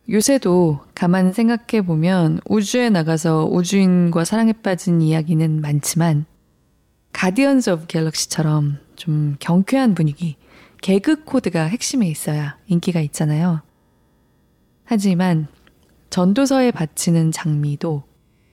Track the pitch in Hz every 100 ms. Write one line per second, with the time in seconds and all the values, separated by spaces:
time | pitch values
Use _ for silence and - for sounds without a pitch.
0 | - 208 214 277 196 180 170 147 - -
1 | 180 185 185 190 226 233 - 220 180 156
2 | 170 190 160 160 - 214 202 247 240 185
3 | 156 160 165 156 156 180 175 196 185 180
4 | 175 170 170 214 226 220 208 180 - 170
5 | 156 160 156 160 160 156 147 147 - 160
6 | 170 147 156 _ _ _ _ _ _ _
7 | _ - 185 196 277 269 233 170 165 165
8 | 160 - - - 156 151 147 143 _ -
9 | - 151 147 143 - 175 190 269 254 170
10 | 156 143 170 139 _ - - _ - 190
11 | 240 311 - 262 185 170 160 233 - 269
12 | 185 151 - 151 143 - - 170 185 170
13 | 147 - 151 151 180 160 - _ _ _
14 | _ _ _ _ _ _ _ _ - 226
15 | 196 175 185 160 151 _ _ _ _ _
16 | - 185 180 208 269 269 247 - 156 -
17 | - 170 160 156 156 147 147 143 170 147
18 | - _ _ _ _